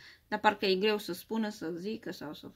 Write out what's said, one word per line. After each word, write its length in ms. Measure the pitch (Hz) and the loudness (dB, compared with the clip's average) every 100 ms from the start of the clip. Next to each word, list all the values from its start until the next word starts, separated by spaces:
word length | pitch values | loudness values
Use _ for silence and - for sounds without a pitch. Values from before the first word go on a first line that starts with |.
| - - _ | -20 -20 _
dar 120 | 208 | 2
parcă 260 | 214 202 196 | 4 4 4
e 100 | 185 | 4
greu 220 | 214 208 | 4 2
să 140 | 214 | 0
spună, 360 | 180 - 220 214 | -8 -4 -2 -2
să 220 | 208 165 | -4 -6
zică 420 | 170 196 226 165 | -4 -6 -6 -8
sau 220 | 165 143 | -10 -10
să 140 | - - | -12 -14